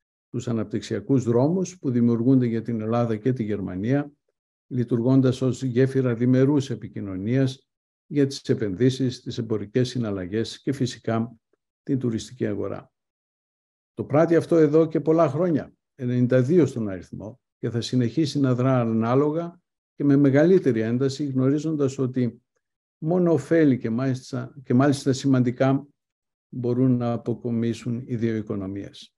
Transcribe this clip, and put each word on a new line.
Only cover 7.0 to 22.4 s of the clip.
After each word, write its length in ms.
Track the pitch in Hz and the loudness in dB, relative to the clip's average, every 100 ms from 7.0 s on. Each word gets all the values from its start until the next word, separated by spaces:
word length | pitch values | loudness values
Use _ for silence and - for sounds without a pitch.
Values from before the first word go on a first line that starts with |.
| 101 92 104 135 131 131 _ _ _ _ - | -8 -6 -2 0 0 -4 _ _ _ _ -6
για 200 | 147 139 | -2 -2
τις 140 | - | -2
επενδύσεις, 800 | - 107 104 92 127 131 131 - | -4 -2 -2 0 0 2 -2 -4
τις 180 | 131 123 | -10 -8
εμπορικές 500 | 113 110 104 127 123 | -6 -6 -4 -2 -2
συναλλαγές 720 | 127 110 98 90 107 110 - | -2 -4 -4 -4 -4 -6 -6
και 120 | - | -6
φυσικά 640 | 135 127 - - 113 117 - _ _ _ _ | -4 -4 -6 -4 -2 -4 -10 _ _ _ _
την 160 | - 135 | -4 -2
τουριστική 480 | 127 110 - - 113 | -2 -4 -6 -6 -6
αγορά. 460 | 98 98 101 - _ _ _ _ _ _ _ _ _ _ | -4 -6 -10 -16 _ _ _ _ _ _ _ _ _ _
Το 100 | - | -10
πράττει 320 | - 143 165 165 | 0 2 4 2
αυτό 200 | - 170 | 4 4
εδώ 300 | 151 156 160 | 4 4 2
και 140 | 160 | 0
πολλά 280 | 156 165 156 | 2 2 2
χρόνια, 440 | 139 180 135 - _ _ | 0 0 -2 -4 _ _
ενενήντα 480 | - 123 123 123 127 | -8 -2 0 2 4
δύο 240 | 127 175 131 | 4 4 2
στον 220 | 127 107 | 0 -6
αριθμό, 520 | 92 - - 104 - _ _ | -8 -12 -14 -14 -16 _ _
και 120 | 120 | -6
θα 100 | 113 | -4
συνεχίσει 600 | - 127 117 160 147 147 | -2 0 0 0 -2 0
να 140 | 131 | 0
δρά 260 | 123 131 127 | 2 2 2
ανάλογα 800 | 117 113 113 131 147 160 175 175 _ _ _ | 2 0 2 2 2 -2 -6 -12 _ _ _
και 100 | - | -2
με 120 | 143 139 | 2 4
μεγαλύτερη 640 | 139 139 165 190 139 110 | 6 6 6 4 4 0
ένταση, 460 | 110 123 135 131 147 | 0 0 -2 -2 -4
γνωρίζοντας 720 | 131 131 147 156 151 139 139 | 0 0 0 -2 -2 -2 -2
ότι 440 | 127 131 120 - | -4 -2 -2 -4